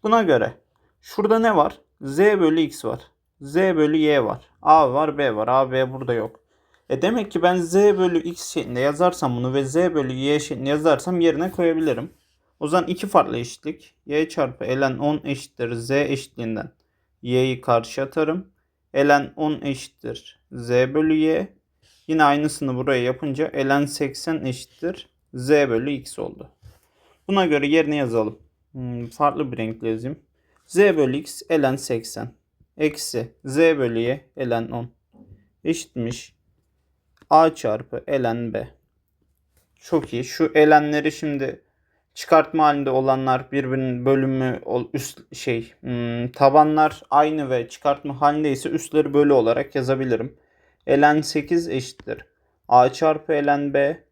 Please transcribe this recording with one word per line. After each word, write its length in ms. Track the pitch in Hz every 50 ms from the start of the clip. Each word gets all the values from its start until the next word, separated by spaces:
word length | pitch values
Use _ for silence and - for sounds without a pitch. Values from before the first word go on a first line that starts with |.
Buna 200 | - 214 226 233
göre 320 | 214 170 139 120 107 113 - _ _ _ _ _ _ _ _ _
şurada 380 | _ - - - 202 208 220 226
ne 180 | 226 233 208
var? 220 | 165 147 - - - _ _ _ _
Z 180 | - 139 139 156
bölü 420 | 196 214 214 190 170 156 156 165
x 240 | 156 147 - - -
var. 160 | 113 120 127 - _ _ _ _ _ _ _
Z 160 | 139 139 147
bölü 400 | 175 190 190 175 156 151 147 151
y 280 | 160 151 151 147 139 120
var. 200 | - - - - _ _ _
A 300 | - - 156 160 151 131
var, 260 | 123 143 156 156 143 143
B 180 | 143 127 110
var. 120 | 104 110 117
A, 240 | 127 131 135 131
B 200 | 127 131 131 127
burada 200 | 131 131 131 120
yok. 280 | 120 113 107 113 - - _ _ _ _ _ _ _ _ _ _
E 120 | 135 -
demek 280 | - 190 226 247 - -
ki 120 | - 175
ben 140 | 165 180 180
z 180 | 185 170 165 175
bölü 480 | 196 202 208 202 185 185 180 175 165
x 300 | 160 170 170 - - -
şeklinde 280 | - 165 - - 123 123
yazarsam 560 | 131 143 147 147 180 180 180 - 156 131 123
bunu 180 | 120 123 127 127
ve 100 | 139 139
z 120 | 131 135
bölü 360 | 165 180 180 165 151 135 127
y 280 | 127 131 135 139 147 151
şeklinde 280 | 147 - 143 117 131 139
yazarsam 520 | 147 151 151 165 147 - - 180 180 175
yerine 300 | 170 165 156 143 170 185
koyabilirim. 600 | 185 - 175 165 165 160 160 151 123 113 135 185 _ _ _ _ _ _ _ _ _ _
O 80 | 147 147
zaman 200 | 160 180 170 -
iki 180 | 185 - -
farklı 320 | 196 - 175 - - - 120
eşitlik. 560 | 120 120 - - _ 151 - - _ _ _ _ _
Y 220 | - 143 151 160 160
çarpı 360 | - - 143 127 127 _ -
ln 340 | - 131 135 139 135 131 -
on 220 | 143 147 151 151 -
eşittir 480 | 147 139 131 - - _ - 123 117
z 180 | 120 117 117 117
eşitliğinden 800 | 135 143 147 - 139 131 - - _ - 117 113 113 104 - - _ _ _ _ _ _ _ _ _ _
y'yi 380 | - 123 123 127 131 131 127 127
karşı 420 | 127 - 120 117 113 - - -
atarım. 440 | 135 135 - 160 156 151 160 185 185 _ _ _ _ _ _ _ _ _ -
Ln 380 | 135 143 147 143 143 139 - -
on 240 | - 156 151 151 -
eşittir 760 | - 143 135 131 - - _ _ - 120 117 - _ - _ _ _ _
z 180 | - 127 117 120
bölü 440 | 123 123 127 135 139 151 156 160 160
y. 340 | 156 156 156 160 165 196 196 _ _ _ _ _ _ _ _ _ _ _
Yine 180 | - 160 160 151
aynısını 520 | 143 143 147 147 151 147 - 147 135 127
buraya 260 | 123 131 143 135 123
yapınca 480 | 123 123 131 - 160 147 135 135 160 - -
ln 320 | 143 135 135 139 143 147
seksen 580 | 139 139 - 151 135 135 - - 170 160 151 -
eşittir 640 | 131 127 - - _ _ _ - 170 185 - - _ _ _ _ _ -
z 160 | 127 123 131
bölü 400 | 151 147 143 131 117 113 117 143
x 260 | 143 131 - - - -
oldu. 300 | - - - - - - _ _ _ - _ _ _ _ _ _ _ _ _ _ _ -
Buna 180 | 196 196 185
göre 200 | 165 151 143 139
yerine 300 | 143 151 165 156 147 151
yazalım. 420 | 147 139 120 113 117 110 107 104 - _ _ _ _ _ _
Hmm, 340 | _ 131 127 123 123 120 120
farklı 460 | 117 - - 147 147 143 - 151 127
bir 40 | 123
renkle 320 | - 110 110 110 110 113 113
yazayım. 300 | 110 110 117 131 156 - _ _ _ _ _ _ _ _ _
Z 100 | _ -
bölü 400 | 175 202 202 175 156 143 127 127
x 260 | 147 147 - - - - _
ln 260 | 165 156 139 131 131
seksen 580 | 135 - - 127 113 110 - - 110 113 120 - _ _ _ _ _ _ _ _ -
eksi 560 | 151 151 147 - - - - 120 113 - _ _ _
z 140 | 139 131 147
bölü 400 | 165 165 160 143 131 120 117 113
y 320 | 117 123 131 143 _ _ _ -
ln 320 | 131 120 117 117 117 117
on 200 | 120 120 117 120 _ _ _ _ _ _ - _ - _ _ _ _ _ _
eşitmiş 760 | 160 165 160 - _ _ 127 117 117 123 - - - _ _ _ _ _ _ _ _ _ _ _ _ _ _ _ _ _ _ _ _
A 240 | 151 156 165 160 160
çarpı 500 | - - 120 107 113 127 _ - 120 - -
ln 460 | 143 135 123 117 117 120 120 117 -
b. 140 | 110 117 - _ _ _ _ _ _ _ _ _ _ _ _ _ _ _ _ _ _ _ _ _
Çok 360 | _ _ - 175 156 127 -
iyi. 120 | - 120 123
Şu 200 | - - - 160 160 -
ln'leri 580 | 156 151 151 151 151 151 147 151 151 147 156
şimdi 520 | 147 - - 151 143 139 135 131 - - _ _ _ _ _ _ _ _ _ _ _
çıkartma 500 | - - - 175 160 156 - - 160 156
halinde 260 | 151 147 143 139 135
olanlar 640 | 131 131 131 135 131 131 131 131 127 127 127 -
birbirinin 520 | - 139 135 127 131 131 131 131 123 123 123
bölümü 560 | 135 135 135 135 135 131 131 131 127 117 - -
ol-, 260 | - 110 127 123 -
üst 420 | - 143 123 - - - - _ -
şey, 380 | - - 135 120 117 113 - _ _
hmm, 520 | - - 123 120 120 117 117 120 120 127
tabanlar 720 | - - 139 139 139 151 151 151 156 156 156 151 - - - _
aynı 400 | 131 143 151 156 156 156 143 127
ve 180 | 131 120 120 120
çıkartma 520 | - - - 147 139 143 - 147 135 131
halinde 320 | 147 147 147 151 156 147
ise 160 | 135 135 - -
üstleri 460 | - 160 - - - 156 151 151 139
bölü 180 | 147 147 143
olarak 420 | 143 127 110 113 117 131 139 135 -
yazabilirim. 600 | 139 127 127 135 131 131 127 117 113 117 135 - _ _ _ _ _ _ _ _ _ _ -
Ln 320 | 139 139 147 147 151 156
sekiz 480 | 151 - - 156 143 - 175 170 170 -
eşittir 560 | - 131 127 - - - - 113 110 - - _ _ _ _ _ _ _ _ -
A 240 | 120 123 123 131
çarpı 400 | 131 - 165 156 156 151 151 -
ln 420 | 160 147 143 147 143 143 143 143 139
b. 300 | 139 139 143 160 143 _ _